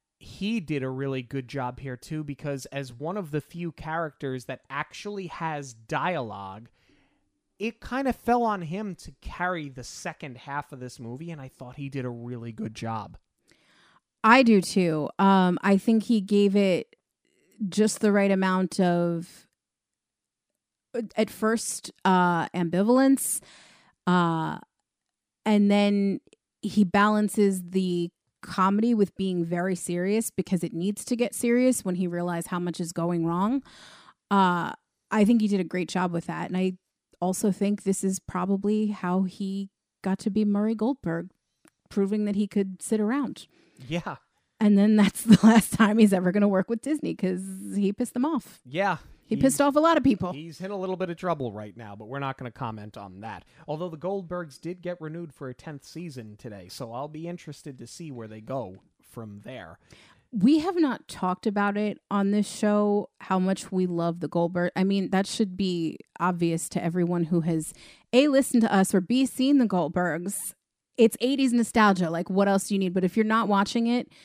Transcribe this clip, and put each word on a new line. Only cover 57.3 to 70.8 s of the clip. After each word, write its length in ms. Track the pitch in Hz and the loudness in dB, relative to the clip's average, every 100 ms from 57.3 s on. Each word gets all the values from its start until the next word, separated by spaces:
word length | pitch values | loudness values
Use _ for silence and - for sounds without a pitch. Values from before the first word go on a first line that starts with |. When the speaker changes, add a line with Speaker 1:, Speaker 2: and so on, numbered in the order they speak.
| 175 - 143 151 127 | -12 -14 -16 -16 -16
Speaker 1:
to 80 | 120 | -18
see 240 | - 160 | -16 -14
where 180 | 123 110 | -12 -14
they 120 | 110 | -14
go 420 | 110 135 98 95 _ _ | -10 -8 -8 -14 _ _
from 380 | _ 123 110 101 | _ -16 -16 -16
there. 380 | - 127 82 82 _ - _ _ _ | -16 -16 -16 -20 _ -20 _ _ _
Speaker 2:
We 280 | 226 220 311 | 2 4 6
have 160 | 339 349 | 2 2
not 300 | 294 - - | 0 0 -8
talked 400 | - 180 180 226 | -6 -4 -2 -2
about 300 | 202 202 202 | 0 0 0
it 220 | 214 - - | -4 -6 -4
on 200 | 202 196 | 0 2
this 180 | 208 202 | 2 0
show, 640 | - 208 208 208 202 - - | 0 2 2 2 0 -2 -10
how 180 | - 185 | -2 0
much 320 | 185 196 - | 0 -2 -4
we 160 | 185 180 | -2 0
love 340 | 170 170 170 | 0 -2 -2
the 80 | - | -4
Goldberg. 420 | 170 170 180 175 | -2 -2 0 -2
I 100 | - | 0
mean, 260 | 190 196 185 | 0 0 0
that 160 | 185 196 | 0 0
should 300 | - 208 180 | -2 -2 -2
be 420 | 190 175 160 - - - | -2 0 -2 -6 -14 -4
obvious 500 | 180 175 170 165 - | -2 0 0 0 -4
to 120 | 185 | -4
everyone 420 | 170 175 170 175 | -2 0 0 0
who 180 | 160 170 | 0 0
has, 320 | 160 160 156 - - - _ | 2 -2 -4 -12 -20 -20 _
A, 160 | 247 294 | 4 6
listened 340 | 269 - 240 | 4 4 4
to 100 | 226 | 4
us, 220 | 196 190 | 4 4
or 60 | 196 | 2
B, 260 | 180 254 262 | 2 0 0
seen 320 | - 262 285 | 0 2 4
the 80 | 220 | 4
Goldbergs. 880 | 180 156 180 175 160 180 - - - _ _ | 2 0 0 -2 -2 -6 -8 -10 -14 _ _